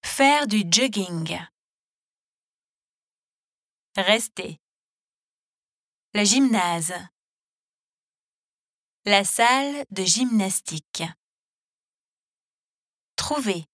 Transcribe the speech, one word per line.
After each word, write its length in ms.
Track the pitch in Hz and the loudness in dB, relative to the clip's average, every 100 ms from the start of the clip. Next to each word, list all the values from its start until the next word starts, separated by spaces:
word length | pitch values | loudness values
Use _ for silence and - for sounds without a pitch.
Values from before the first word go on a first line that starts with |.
Faire 440 | - - 277 294 285 | -6 2 4 4 2
du 160 | 214 180 | -2 0
jogging. 680 | 190 262 208 185 170 160 156 160 _ _ _ _ _ _ _ _ _ _ _ _ _ _ _ _ _ _ _ _ _ _ _ _ - | 0 0 -2 -4 -6 -6 -8 -12 _ _ _ _ _ _ _ _ _ _ _ _ _ _ _ _ _ _ _ _ _ _ _ _ -2
Rester. 600 | 185 220 - - - 160 _ _ _ _ _ _ _ _ _ _ _ _ _ _ _ | 2 2 0 -8 -12 -12 _ _ _ _ _ _ _ _ _ _ _ _ _ _ _
Le 100 | 208 | 0
gymnase. 720 | 208 247 269 220 175 170 165 180 185 _ _ _ _ _ _ _ _ _ _ _ _ _ _ _ _ _ _ _ - | 2 4 4 2 0 -2 -4 -8 -14 _ _ _ _ _ _ _ _ _ _ _ _ _ _ _ _ _ _ _ 2
La 180 | 202 | 2
salle 600 | 196 - 233 254 277 285 - | 2 2 4 2 0 -6 -8
de 120 | 190 | -4
gymnastique. 1000 | 185 214 254 220 190 - - 160 _ - 165 - _ _ _ _ _ _ _ _ _ _ _ _ _ _ _ _ _ _ _ - | 0 0 2 2 2 -2 -6 -12 _ -8 -8 -10 _ _ _ _ _ _ _ _ _ _ _ _ _ _ _ _ _ _ _ -10
Trouver. 500 | - 294 226 180 160 | -4 -4 -2 -4 -8